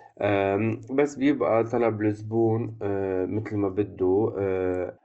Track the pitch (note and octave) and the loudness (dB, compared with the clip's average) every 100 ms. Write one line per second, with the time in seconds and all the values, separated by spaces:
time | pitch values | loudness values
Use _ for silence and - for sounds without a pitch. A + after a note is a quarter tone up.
0 | - - G2+ G2+ G2 G2 A2 A2 A2+ C3+ | -20 -4 0 2 2 2 0 -2 -4 0
1 | D3 A#2+ C3+ C3 E2+ A2 A2+ A#2+ A#2 G#2+ | 0 2 0 2 2 2 2 0 0 2
2 | G#2+ G#2 A2 A2+ A2+ A2 A2 A2 G2+ G2 | 0 -2 -2 2 2 2 -2 -6 -4 -2
3 | G2 F#2 F#2 G#2 A2 G#2 G2+ F#2+ F#2+ F2+ | 0 0 0 -2 -4 -2 0 0 -4 0
4 | F#2 F#2+ A2 - G2 F#2 F#2 F2+ F2+ - | 2 4 2 0 -2 0 0 -2 -4 -8